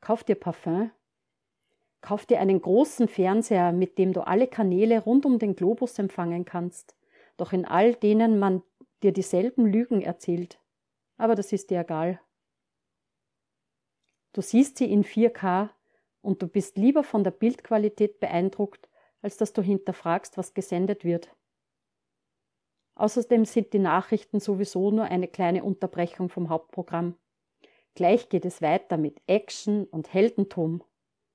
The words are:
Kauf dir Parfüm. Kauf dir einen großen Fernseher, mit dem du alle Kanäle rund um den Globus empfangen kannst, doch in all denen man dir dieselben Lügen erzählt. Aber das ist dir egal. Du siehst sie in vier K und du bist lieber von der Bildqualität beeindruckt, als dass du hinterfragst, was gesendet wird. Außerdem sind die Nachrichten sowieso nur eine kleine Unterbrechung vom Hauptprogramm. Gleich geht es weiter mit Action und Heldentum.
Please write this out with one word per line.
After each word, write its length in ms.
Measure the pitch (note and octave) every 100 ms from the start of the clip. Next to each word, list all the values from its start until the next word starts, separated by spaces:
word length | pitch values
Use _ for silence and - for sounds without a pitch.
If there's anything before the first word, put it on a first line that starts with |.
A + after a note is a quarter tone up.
Kauf 240 | - A3+
dir 100 | -
Parfüm. 560 | G#3 - D#3+ - E3+ A3+ - _ _ _ _ _ _ _ _ _ _
Kauf 260 | - G3+ -
dir 140 | A3+
einen 200 | F#3+ F#3+
großen 480 | - G3 D4+ - A3+
Fernseher, 640 | - F#3 G#3 A3 G3 F3
mit 240 | F3 F#3 -
dem 160 | F#3+
du 140 | F#3 -
alle 220 | F#3+ B3+
Kanäle 500 | - G3+ F3+ A3 A3+
rund 200 | G#3 B3+
um 140 | C#4 B3
den 160 | G#3+
Globus 440 | F#3+ F3+ A#3+ B3 -
empfangen 460 | G3 - E3+ E3+
kannst, 520 | F3+ F3 F3 - - _ _ _ _ -
doch 140 | F3
in 120 | F#3
all 300 | F3 F3 A3
denen 440 | A#3+ G#3 G#3+ A3+ G#3+
man 240 | G3 F#3 - _ _ _
dir 100 | G3+
dieselben 520 | F#3+ F#3 F3+ A3 B3+
Lügen 380 | A3 G3+ A#3+ G#3
erzählt. 580 | - F3 - F3 F3 - _ _ _ _ _ -
Aber 180 | A3+
das 180 | G#3+ G3
ist 180 | G3 -
dir 100 | F3+
egal. 400 | E3+ D#3 E3+ F3+ _ _ _ _ _ _ _ _ _ _ _ _ _ _ _ _ _ _ _ _ _
Du 80 | -
siehst 340 | - A3+ C4+ -
sie 140 | A#3+
in 140 | G#3
vier 260 | G3+ - A#3
K 400 | A#3 F#3+ F3+ G#3 _ _ _ _ _
und 220 | G#3 F#3
du 60 | F3+
bist 280 | G#3 F#3+ -
lieber 280 | A3+ D4
von 200 | C#4+ A3
der 60 | F#3
Bildqualität 880 | - A3 C4 - A3 G#3 G#3 G#3 -
beeindruckt, 720 | - E3+ F#3+ - G3+ - _ _ _ _
als 140 | G#3 -
dass 160 | G#3
du 100 | -
hinterfragst, 720 | F#3+ G3 G3 F3+ E3+ E3+ - -
was 160 | F#3
gesendet 520 | - F#3+ F3 F#3+ G3+
wird. 300 | E3+ E3+ - _ _ _ _ _ _ _ _ _ _ _ _ _ _ _ _ -
Außerdem 480 | G#3+ B3 A#3+ A#3+
sind 280 | A3 - G#3
die 60 | G#3
Nachrichten 640 | F#3+ E3 F#3+ G#3+ - G#3
sowieso 500 | G#3 F#3+ G3 F#3 G3
nur 140 | G#3+
eine 240 | A3 F3+ F3+
kleine 360 | - F3+ F3+
Unterbrechung 640 | - F#3+ F#3 - F3 - F3+
vom 200 | - E3+
Hauptprogramm. 680 | D#3+ - - F3 E3+ F3 F3 _ _ _ _ _ _ _
Gleich 340 | - F3 A3+ -
geht 160 | F3+
es 180 | F3+ -
weiter 340 | D#3 F3 - E3
mit 240 | D3+ - -
Action 580 | G3 - - - G#3 G3
und 260 | D#3+ D3+
Heldentum. 720 | F#3 A3 A#3 G3 - D#3+ E3+ - _ _ _ _